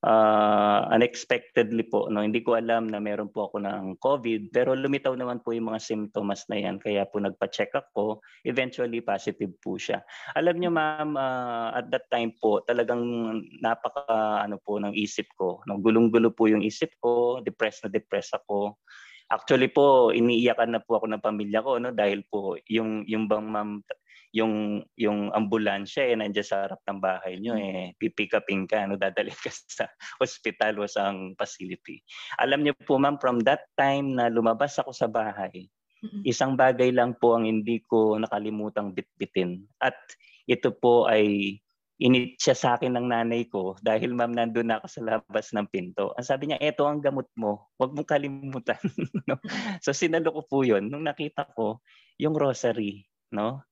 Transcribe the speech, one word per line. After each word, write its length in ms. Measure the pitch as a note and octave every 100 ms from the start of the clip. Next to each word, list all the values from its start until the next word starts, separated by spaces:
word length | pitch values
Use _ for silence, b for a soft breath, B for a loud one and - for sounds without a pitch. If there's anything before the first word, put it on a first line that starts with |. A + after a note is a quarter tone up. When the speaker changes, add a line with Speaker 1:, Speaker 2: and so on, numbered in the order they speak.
Speaker 1:
ah, 800 | - A2+ G#2+ G#2+ G#2+ G#2 G#2 G#2 -
unexpectedly 880 | A2+ A#2+ - - B2 - - A2 A2+
po, 240 | A2+ G#2+ -
no, 140 | G#2+
hindi 240 | G#2+ A2+ A2+
ko 80 |
alam 400 | A#2 A#2 A2+ A2+
na 80 | G#2
meron 300 | G#2 G#2 G#2
po 160 | - G2
ako 80 | G#2
ng 400 | G2+ G2 F#2+ F#2
covid, 560 | C3 C#3 A#2 A2 G#2
pero 240 | A#2+ B2 C3
lumitaw 400 | C3+ C#3 C3+ B2+
naman 240 | B2 A#2+
po 80 | A#2+
yung 240 | A#2 A2
mga 80 | A2
simptomas 640 | - A2 G#2 - G2+ G2 -
na 160 | G#2+
yan, 160 | F#2+ G2
kaya 320 | A2 G2+ G2
po 80 | G#2
nagpa-check 560 | G2+ F#2 - - G#2
ako, 480 | C#3+ - - G#2+ G#2+ b b -
eventually 560 | B2+ B2+ B2+ A#2+ A#2
positive 480 | A2+ G2 - - G2+ F2
po 220 | - F#2
siya. 240 | - G2+ - B B D#3
Alam 240 | E3 E3+
nyo, 80 | F3+
ma'am, 480 | E3 D#3 D#3 D3+ D3
ah, 560 | C3+ B2+ B2 A#2 A2+
at 160 | A#2+ B2
that 160 | C3 -
time 240 | A#2+ A2+ -
po, 240 | A2 G2+
talagang 400 | - A#2+ A#2 A#2+ A#2+ A#2+ A2+ A2 - -
napaka, 460 | A2+ A#2 - - C#3+ A2 G#2+ G#2+ G#2
ano 160 | G2+
po, 160 | - G#2
ng 160 | G#2
isip 320 | G#2 G#2 - G#2+
ko, 320 | _ F#2 F2+ -
no, 160 | G2+
gulong-gulo 480 | G#2 A2 A#2 A2+ A2+
po 160 | - A2
yung 160 | G#2+
isip 320 | G#2 - D#3+ _
ko, 400 | A#2+ A#2+ A#2+ B2+
depressed 400 | A#2 - A2 -
na 80 | G#2+
depressed 480 | F#2+ - G2 - G#2+
ako. 400 | - G2+ G#2 G#2 B B B B B
Actually 480 | A2 - C3+ -
po, 400 | - C#3+ C3+ A#2
iniiyakan 560 | A2+ A#2 A#2 A#2+ A2+ A#2
na 160 | A#2 -
po 160 | A2
ako 80 | A2
ng 140 | G#2+ G#2+
pamilya 400 | G#2 G#2 G#2+ A2+
ko, 160 | B2
no, 80 | B2
dahil 320 | A#2 G#2 G2+ -
po 320 | G#2 G2 E2 _
yung, 320 | A2 A2 A2 G2+
yung 160 | A2 G#2+
bang, 240 | G#2+ G#2+
ma'am, 320 | G#2+ G#2 G#2 - - b b b A2
yung, 480 | A2 G#2+ G#2+ G#2 -
yung 380 | - G#2 G#2 G#2
ambulansya, 800 | G#2+ G#2 A2 G#2 G2 G2+ - C3
eh, 40 | A2+
nandiyan 240 | G2+ G2+
sa 240 | G#2 G2 G2
harap 160 | F#2+
ng 160 | - G2
bahay 400 | F#2+ F#2 F#2 F#2
nyo, 160 | A2 A2+
Speaker 2:
Mm. 80 |
Speaker 1:
eh, 220 | G2 F#2 F#2 -
pipick 400 | G#2+ - G#2 A2
upin 320 | - G2 F#2+
ka, 160 | G#2+
no, 160 | G2 G2
dadalhin 320 | G2 F#2+ F#2+
ka 160 | - - - _
<laughs> 140 | -
sa 80 | A2+ _ B B
hospital 560 | C3 - A2+ G2 G#2+ G#2
o 80 | G2+
sa 220 | - G2 F#2+ F#2 F#2+
facility. 640 | G#2 - F#2 F2+ - D#2 _ B B B
Alam 300 | B2+ C#3 D3
nyo 80 | C#3+
po, 240 | - C3+
ma'am, 160 | C#3 D3
from 240 | C3 A#2+ A#2
that 160 | D3+ -
time 380 | - C#3 C#3 C#3
na 140 | B2+ A#2
lumabas 480 | A2+ A2+ A2+ C#3+ -
ako 160 | C3+
sa 160 | B2+ A#2+
bahay, 640 | A2+ A2 G2+ F#2+ F2+ F#2 _ _ _
Speaker 2:
Mm-mm. 180 | G#3+ G#3
Speaker 1:
isang 320 | F#3+ A#2 C3+
bagay 380 | C3 C3 B2 B2+
lang 240 | B2+ A#2+ A#2+
po 240 | A#2+ A#2
ang 80 | A2
hindi 320 | A2 G#2+ A#2
ko 380 | _ A2+ G#2+ G#2+
nakalimutang 720 | A2 G#2 G#2+ G#2+ G#2+ G#2+ G#2
bitbitin. 720 | F#2 - _ G2+ - F2+ F2+ G#2 _
At 160 | C3 - - - b b b
ito 240 | B2 B2+
po 380 | - B2 A#2+ -
ay 480 | G#2+ G#2 G2+ G2+ G2+ _ _ _ _
init 400 | B2+ B2+ B2 -
siya 240 | - B2+
sa 100 | C3+ A#2+
akin 160 | B2+
ng 160 | B2 B2
nanay 400 | A#2 A#2 A#2 A#2
ko 320 | G2+ F#2 F#2+
dahil, 320 | A2 A2 A#2+
ma'am, 240 | A#2+ A#2+ A#2+
nandun 320 | A#2 A2+ A#2
na 160 | A2
ako 40 | -
sa 100 | - A2+ A2
labas 400 | - G#2+ - G#2+
ng 80 | G2+
pinto. 400 | G2 F2+ - G2 -
Ang 80 | B2
sabi 240 | C3+ D3
niya, 80 | D3
"Eto 240 | D3+ D3
ang 160 | C#3+ D3
gamot 320 | C#3+ C3+ B2+ -
mo, 320 | A2 G#2 _ _
wag 160 | B2+ C#3+
mong 160 | D3+
kalimutan." 640 | D3 C#3+ C#3 C#3 C3 - -
<laughs> 400 | - - - F#3+ -
No? 80 | -
Speaker 2:
Mm-mm. 400 | G3+ G#3 A3+ F#3+
Speaker 1:
So, 160 | - C#3
sinalo 400 | E3+ E3 E3 D#3
ko 60 |
po 140 | D3+ C#3 C3
yun. 240 | G#2 G#2
Nung 160 | C#3+ D3+
nakita 400 | D3 D3+ - C#3+ -
ko, 240 | G#2+ A#2+ b b b b
yung 160 | D3+ D#3
rosary, 720 | C#3+ B2+ A#2+ A#2 G#2 G2+ F#2+ _ _
no? 320 | G#2 G#2+ C#3 _